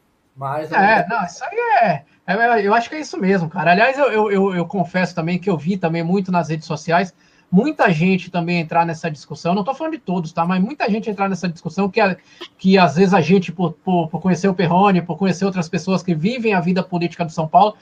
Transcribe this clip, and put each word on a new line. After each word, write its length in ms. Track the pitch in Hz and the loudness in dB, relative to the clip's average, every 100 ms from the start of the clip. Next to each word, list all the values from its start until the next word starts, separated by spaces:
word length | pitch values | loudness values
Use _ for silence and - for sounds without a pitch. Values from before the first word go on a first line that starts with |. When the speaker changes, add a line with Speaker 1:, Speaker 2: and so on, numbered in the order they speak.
| _ _ _ | _ _ _
Speaker 1:
mas 380 | 131 135 147 156 | -12 -8 -6 -2
Speaker 2:
É, 340 | 226 202 220 170 | 2 4 4 2
não, 160 | 226 175 | -4 -6
isso 180 | - | -8
aí 140 | 269 415 466 415 | -10 -4 0 2
é 220 | 202 156 - _ - | 2 0 -6 _ -6
É, 400 | 196 233 233 202 | 0 2 2 2
eu 80 | |
acho 160 | 226 233 | 0 0
que 60 | 311 | -8
é 40 | |
isso 160 | 277 - | -10 -4
mesmo, 320 | 190 196 160 | 0 2 0
cara. 220 | 180 160 | -2 2
Aliás, 260 | 180 240 269 | 4 4 2
eu, 80 | 277 | 0
eu, 200 | 214 214 | 2 0
eu, 240 | 196 196 180 | 2 0 0
eu 100 | 170 | -4
confesso 480 | 196 170 185 175 | -4 -2 -2 -4
também 240 | - 160 180 | -2 -4 -2
que 120 | 175 | -2
eu 80 | 165 | -2
vi 200 | 143 202 | -2 -2
também 260 | 170 170 | -2 -2
muito 280 | 165 196 190 | 0 -2 0
nas 160 | 180 151 | -2 -2
redes 160 | 160 - | -6 -6
sociais, 480 | 156 - 170 190 _ _ _ - | -8 0 0 0 _ _ _ 0
muita 400 | 180 277 302 240 | 2 2 2 2
gente 400 | 156 180 190 - | 2 2 0 -2
também 280 | 175 170 175 | -6 -2 -2
entrar 240 | 160 170 170 | -2 0 0
nessa 260 | 160 170 | -2 -6
discussão. 420 | 151 - 147 170 | -8 -12 -8 -2
Não 100 | 196 | -2
tô 100 | 196 - | -2 -4
falando 180 | 320 | -6
de 60 | 320 | -8
todos, 320 | - 185 160 | -6 -6 -4
tá? 140 | - 175 | -4 -2
Mas 160 | 185 | 0
muita 260 | 202 294 302 | 0 -2 -2
gente 200 | 214 220 | -2 -4
entrar 180 | 196 196 | -4 -4
nessa 200 | 185 185 | -4 -6
discussão 400 | 160 165 160 196 | -8 -8 -4 -2
que 100 | 208 | 2
a-, 160 | 202 180 _ - - _ | 0 -2 _ -20 -20 _
que 200 | 185 190 | 2 6
às 180 | 175 139 | 4 4
vezes 180 | 190 | 4
a 60 | 196 | 4
gente, 300 | 147 196 185 | 4 2 0
por, 220 | - 170 | -4 -6
por, 340 | - - 175 165 | -6 -2 -2 -2
por 140 | 180 | -4
conhecer 260 | 185 165 196 | -2 0 0
o 60 | |
Perrone, 480 | 190 170 175 202 180 | 0 0 4 4 2
por 160 | 165 160 | 0 -2
conhecer 260 | 196 165 196 | -2 0 -2
outras 220 | 185 165 | -2 -4
pessoas 340 | 170 170 185 | -4 -2 -2
que 140 | - 160 | -2 -2
vivem 380 | 175 254 226 | -2 -2 0
a 80 | 190 | 0
vida 200 | 170 185 | 0 -2
política 440 | 175 175 170 - 170 | -2 -2 -4 -4 -8
do 60 | |
São 160 | - 160 | -4 2
Paulo, 280 | 175 208 - | 4 4 0